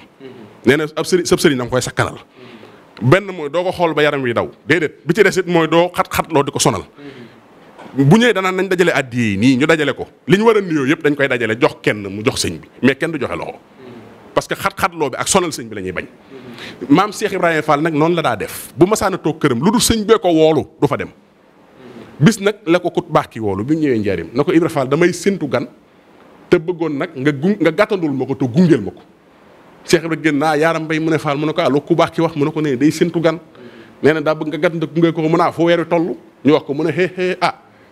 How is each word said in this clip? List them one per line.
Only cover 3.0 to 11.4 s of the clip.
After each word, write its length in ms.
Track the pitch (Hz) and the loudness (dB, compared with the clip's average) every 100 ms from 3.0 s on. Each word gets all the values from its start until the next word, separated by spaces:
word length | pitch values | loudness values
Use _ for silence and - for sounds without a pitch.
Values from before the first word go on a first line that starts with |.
Benn 240 | 123 180 196 | 2 2 2
mooy 240 | 185 147 | -8 -4
doo 120 | 165 | -4
ko 80 | 180 | -4
xool 200 | 170 170 | -2 -2
ba 80 | 151 | 2
yaram 200 | 147 143 | 0 0
wi 100 | 123 | -2
daw. 160 | 110 80 - - | -2 -2 -6 -2
Déedéet, 360 | 165 151 - | 0 0 -6
bi 100 | 143 | -4
ci 80 | 190 | 2
des 120 | 190 170 | 2 2
it 60 | 175 | 0
mooy 200 | 170 160 | 0 2
doo 220 | 165 175 | 2 2
xat-xatloo 520 | 185 - - 170 156 | -2 -4 -4 0 0
di 60 | 143 | 0
ko 60 | 131 | 0
sonal. 240 | 147 95 76 - 143 127 113 - _ - - - - 127 | 0 0 -8 -20 -20 -20 -20 -20 _ -20 -20 -20 -10 2
Bu 200 | 139 220 | 4 6
ñëwee 140 | 240 | 4
danaan 220 | 190 190 185 | 2 0 -2
nañ 120 | 190 | -2
dajale 240 | 185 175 | 2 2
addiya 320 | 135 131 120 113 | 2 -2 -2 0
yi 40 | 95 | 2
nii, 180 | 123 123 | 2 2
ñu 100 | 160 | 2
dajale 260 | 165 139 | 2 0
ko. 120 | 113 - _ - | -4 -10 _ 0
Li 100 | 190 | 2
ñu 80 | |
war 120 | 226 214 | 4 2
a 40 | |
nuyoo 240 | 185 156 127 | 0 -2 0
yëpp 160 | 135 | 0
dañ 120 | 147 | 0
koy 140 | 143 139 | 0 0
dajale 280 | 123 | 0